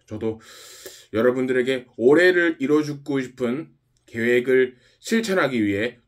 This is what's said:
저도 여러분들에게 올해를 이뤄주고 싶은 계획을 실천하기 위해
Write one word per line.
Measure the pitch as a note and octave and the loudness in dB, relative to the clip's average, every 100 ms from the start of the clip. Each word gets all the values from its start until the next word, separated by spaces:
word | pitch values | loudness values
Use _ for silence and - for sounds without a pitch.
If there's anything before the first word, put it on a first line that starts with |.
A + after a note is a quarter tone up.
| _ | _
저도 | G#2 A2+ A2 - - - - - - - | -8 -6 -8 -14 -20 -20 -20 -20 -20 -6
여러분들에게 | G#2+ B2 B2+ C3 B2+ B2 B2+ - - | 2 2 2 0 0 0 -4 -6 -4
올해를 | A#2+ D#3 F3+ F3 E3+ D#3+ | 2 4 4 4 0 -2
이뤄주고 | C3+ D3+ D3 C#3+ - C#3 | 0 0 0 -8 -6 -6
싶은 | B2 - A#2+ C3+ D#3+ _ _ _ _ | -6 -6 -6 -4 -10 _ _ _ _
계획을 | A#2 A#2 B2 C3 C3 B2+ - _ _ | -4 0 2 2 2 2 -4 _ _
실천하기 | - A3+ A3 F#3 C#3 B2 G#2 | -4 -2 0 -2 0 0 -2
위해 | G2 A#2+ - | -2 -6 -8